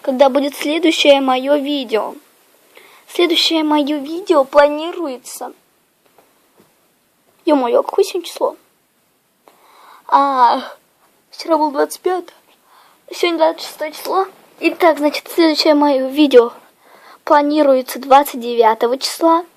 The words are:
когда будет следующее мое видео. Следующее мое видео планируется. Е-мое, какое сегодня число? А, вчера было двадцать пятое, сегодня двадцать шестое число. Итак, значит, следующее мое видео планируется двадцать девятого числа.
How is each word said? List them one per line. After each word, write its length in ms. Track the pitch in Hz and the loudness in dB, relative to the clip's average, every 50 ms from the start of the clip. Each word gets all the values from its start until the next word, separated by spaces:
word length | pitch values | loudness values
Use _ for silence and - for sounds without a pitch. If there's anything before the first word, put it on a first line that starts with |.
когда 280 | - 285 269 247 277 269 | -4 -4 2 4 2 4
будет 260 | 247 269 269 285 285 | 4 0 -2 -2 -6
следующее 640 | - - 370 302 339 349 320 330 - - 294 277 277 | -6 -6 -4 -2 0 0 0 0 2 4 4 4 4
мое 340 | 269 262 254 254 262 277 294 | 4 0 -2 -2 0 0 0
видео. 580 | 294 269 285 294 277 254 214 220 208 214 170 - 294 _ _ _ _ _ _ _ _ _ _ _ - - - - - _ | 0 0 -4 -6 -6 -4 -4 -4 -4 -4 -6 -10 -14 _ _ _ _ _ _ _ _ _ _ _ -20 -20 -20 -20 -20 _
Следующее 560 | - - - 349 330 339 294 - - 320 320 311 | -10 -2 -2 0 0 0 0 0 0 -2 -2 0
мое 360 | 302 302 302 285 269 302 294 | 0 0 0 0 -2 -4 -6
видео 440 | 269 294 330 349 403 - 381 294 269 | -6 -10 -10 -10 -2 2 2 2 2
планируется. 1080 | 269 - 294 285 294 294 302 311 339 - 349 339 285 254 247 _ - - - 294 262 - _ _ _ _ _ _ _ _ _ _ _ _ _ _ _ _ _ _ _ _ _ _ _ _ _ _ _ _ _ _ _ _ _ _ _ _ _ _ | 4 4 4 4 4 2 -4 -8 -8 -8 -8 -8 -10 -10 -12 _ -18 -16 -14 -14 -16 -16 _ _ _ _ _ _ _ _ _ _ _ _ _ _ _ _ _ _ _ _ _ _ _ _ _ _ _ _ _ _ _ _ _ _ _ _ _ _
Е-мое, 380 | 349 302 277 247 233 240 - - | 0 0 2 2 0 0 0 -2
какое 200 | - - - 392 | 0 0 0 -2
сегодня 240 | - - 359 339 | 0 -2 -8 -10
число? 280 | - - - - 554 - _ _ _ _ _ _ _ _ _ _ _ _ _ _ _ _ _ _ _ _ _ _ _ _ _ - - - - _ | -10 -8 -6 -6 -6 -6 _ _ _ _ _ _ _ _ _ _ _ _ _ _ _ _ _ _ _ _ _ _ _ _ _ -20 -20 -20 -20 _
А, 560 | - - 277 277 277 269 254 247 226 - 254 - - - _ _ _ _ _ _ _ _ _ _ _ | 0 2 2 2 2 2 2 2 2 2 0 -6 -12 -18 _ _ _ _ _ _ _ _ _ _ _
вчера 280 | - - - 349 320 | -20 -14 -2 -2 0
было 140 | 302 302 302 | 0 0 0
двадцать 300 | 262 294 302 302 - - | 0 -2 -4 -4 -4 -6
пятое, 320 | - 359 370 359 339 - _ _ _ _ _ _ _ _ _ _ _ _ _ _ _ - | -4 -4 -4 -4 -6 -12 _ _ _ _ _ _ _ _ _ _ _ _ _ _ _ -18
сегодня 260 | - - - 349 339 | -8 -4 -4 -2 0
двадцать 300 | 311 320 320 330 - - | 0 0 0 0 -4 -14
шестое 240 | - - - 302 311 | -16 -10 -10 -10 -10
число. 340 | 302 - - - 302 381 381 381 - _ _ _ _ _ | -10 -12 -8 -4 -4 -4 -4 -4 -10 _ _ _ _ _
Итак, 380 | - 330 330 - 359 330 294 | -4 -4 0 2 2 2 2
значит, 320 | 285 294 294 294 - - - | 2 -2 -2 -2 -4 -12 -6
следующее 440 | - - 330 320 302 285 - 320 302 | -2 0 2 2 2 2 2 2 4
мое 320 | 294 294 294 277 262 262 | 4 2 2 2 0 -2
видео 460 | 262 262 294 302 277 254 247 233 240 - - _ _ _ _ _ _ - - _ - - _ _ | -2 2 2 2 4 4 0 0 0 -8 -16 _ _ _ _ _ _ -20 -20 _ -20 -20 _ _
планируется 760 | - 311 294 294 294 294 311 294 277 269 262 254 - - 247 | 0 0 2 2 0 0 2 2 2 2 0 -2 -6 -12 -12
двадцать 400 | 254 277 262 277 285 - - 254 | 0 4 4 4 4 2 -8 -8
девятого 580 | 233 240 240 233 226 220 220 220 240 233 254 | -8 -4 0 2 2 2 4 2 0 -2 -2
числа. 480 | 269 - - - - 330 330 330 339 359 - _ | -4 -4 -8 -4 0 2 2 2 2 0 -6 _